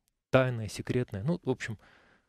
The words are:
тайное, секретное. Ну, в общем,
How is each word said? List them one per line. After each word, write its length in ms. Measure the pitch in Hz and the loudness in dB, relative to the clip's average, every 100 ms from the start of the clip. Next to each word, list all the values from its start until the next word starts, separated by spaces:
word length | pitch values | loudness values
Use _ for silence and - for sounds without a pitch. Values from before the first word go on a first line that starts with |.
| _ _ - | _ _ 2
тайное, 380 | 131 127 117 110 | 4 4 0 -6
секретное. 540 | - - 127 123 98 | -6 -2 -2 -2 -4
Ну, 180 | 123 175 | -2 -2
в 80 | - | -2
общем, 280 | 127 - 107 - - _ _ | -4 -4 -10 -14 -20 _ _